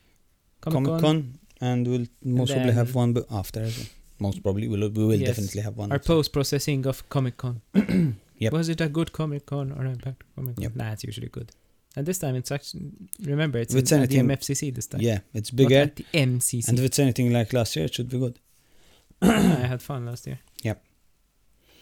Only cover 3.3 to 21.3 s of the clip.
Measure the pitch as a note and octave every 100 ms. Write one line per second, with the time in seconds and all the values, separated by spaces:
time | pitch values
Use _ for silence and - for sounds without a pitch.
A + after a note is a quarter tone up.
3.3 | A2 F#2 A2 A2+ A2+ A2 - - - G2+
4.3 | F#2+ G2+ G2 A2+ G2+ G#2 G#2+ A2 A2 B2+
5.3 | A#2 G2 G2 G#2+ A2 G2+ C#3 - E3 C#3+
6.3 | F3+ D#3 C#3+ - C#3 C3 C3 - C#3+ C3
7.3 | - B2 A#2+ - F#3+ G3+ F#3 D#3+ G#2 _
8.3 | - A2 D#3 E3 E3 D#3+ D3+ E3 - D#3+
9.3 | C#3+ - C#3+ C3+ C#3+ C3 B2 C3 C3 -
10.3 | - - A#2+ A#2 A2+ A2+ G#2+ A#2 A2 A#2+
11.3 | - A#2 _ _ _ _ - D3 F#3 D3
12.3 | B2+ - C#3+ - - D3 - F3+ - D#3+
13.3 | C#3+ D#3+ A#2+ A#2 B2+ B2+ D3+ C3 C3+ C#3
14.3 | C3+ - C#3 D3+ B2 - - A2+ G#2 -
15.3 | A2 G#2 B2 C3 C3+ D3 - - E3 B2+
16.3 | B2 - B2 A2 A#2+ C3 - C#3 A2+ B2
17.3 | A#2+ A2 B2+ A2+ D#3 D3+ - B2 B2+ B2+
18.3 | - _ _ _ _ _ _ _ - F#3+
19.3 | A3 F#3+ D#3 B2 B2+ - C#3 A#2+ A#2+ -
20.3 | B2+ _ - A2 G#2+ _ _ _ _ _